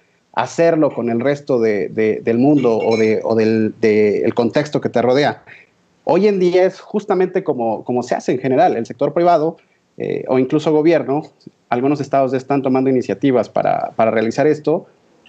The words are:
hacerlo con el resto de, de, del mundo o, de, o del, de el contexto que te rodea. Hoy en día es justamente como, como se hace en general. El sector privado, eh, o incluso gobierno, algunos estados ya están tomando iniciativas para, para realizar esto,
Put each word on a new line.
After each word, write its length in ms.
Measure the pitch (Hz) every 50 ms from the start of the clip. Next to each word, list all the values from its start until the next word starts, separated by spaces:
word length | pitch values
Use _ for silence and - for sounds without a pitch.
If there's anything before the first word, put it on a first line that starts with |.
| _ _ _ _ _ _ _
hacerlo 600 | - 120 127 - - 170 165 165 156 151 135 -
con 160 | 123 113 117
el 100 | 117 117
resto 380 | 117 139 143 143 143 - 135 120
de, 280 | 113 110 104 98 87 -
de, 300 | - 110 110 107 - 117 -
del 140 | 117 117 120
mundo 400 | 127 143 151 143 123 120 113 104
o, 200 | - 110 113 110
de, 240 | 110 110 107 95 -
o 100 | - 113
del, 400 | 113 110 110 113 110 110 104 - -
de 440 | - 110 104 107 107 104 98 92 -
el 120 | 104 -
contexto 460 | - 117 113 - 151 147 147 - 139
que 80 | - 117
te 120 | - 120
rodea. 400 | 117 127 127 139 147 123 107 - - - - - - _ _ _ _ _ _ _ _
Hoy 240 | - 156 180 196 214
en 120 | 202 185
día 260 | 180 175 170 180 190
es 140 | 185 185 -
justamente 640 | - - - 214 208 - 190 180 185 180 - 190 -
como, 400 | 156 139 123 117 113 107 90 -
como 200 | - 123 123 120
se 100 | - -
hace 200 | - - - 156
en 60 | 127
general. 360 | - 131 127 143 175 175 113
El 100 | 113 113
sector 280 | - - - 143 143 143
privado, 440 | 175 175 175 175 156 151 165 196 - _ _ _ _ _ _ _ -
eh, 280 | - 50 50 - - -
o 100 | 131 127
incluso 340 | 131 131 156 151 147 165
gobierno, 520 | 151 151 151 170 165 147 123 120 139 151 156 - _ _ _ - - _ _ _
algunos 320 | 117 123 131 139 151 143
estados 300 | 135 - - 139 135 127
ya 60 | 131 127
están 240 | 127 - 143 139
tomando 280 | 131 131 127 131 131 135
iniciativas 600 | 131 127 - - 98 - - 139 127 117 107 -
para, 420 | - - - - - - - - -
para 160 | - 113 113
realizar 360 | 110 113 110 113 117 - 139 156
esto, 380 | 147 151 147 151 156 196 - - _ _ _ _ _ _ _